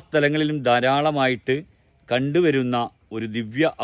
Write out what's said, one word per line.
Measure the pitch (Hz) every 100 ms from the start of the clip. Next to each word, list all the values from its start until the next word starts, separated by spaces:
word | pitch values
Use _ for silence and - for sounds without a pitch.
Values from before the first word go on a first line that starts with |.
സ്ഥലങ്ങളിലും | - 156 143 156 151 151 123
ധാരാളമായിട്ട് | 120 127 139 151 143 131 120 - 139 180 _ _ _ -
കണ്ടുവരുന്ന | 120 143 165 170 135 123 123 117 _ - 110
ഒരു | 110 113
ദിവ്യ | 110 123 160 -